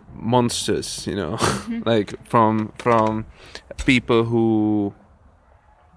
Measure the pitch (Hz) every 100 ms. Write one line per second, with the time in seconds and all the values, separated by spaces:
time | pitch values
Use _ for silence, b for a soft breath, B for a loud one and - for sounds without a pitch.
0 | - - 113 123 120 - - 82 - -
1 | - 98 80 - - 202 - 233 110 113
2 | 98 110 - 120 110 110 107 - 123 117
3 | 110 110 107 B B B B - - 123
4 | - 117 117 117 113 110 107 107 101 -
5 | _ _ _ _ _ _ _ _ _